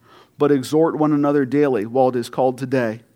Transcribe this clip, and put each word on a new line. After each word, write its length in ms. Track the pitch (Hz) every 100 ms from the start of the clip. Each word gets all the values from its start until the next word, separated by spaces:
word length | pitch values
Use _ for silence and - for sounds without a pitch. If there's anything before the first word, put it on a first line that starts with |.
| _ - _ -
but 160 | 147
exhort 440 | 143 120 151 165 151
one 140 | 151
another 320 | 147 143 147
daily 420 | 131 143 147 120 107
while 220 | 123 127
it 80 | 123
is 140 | 120
called 280 | - 131 131
today, 440 | 135 135 117 117 -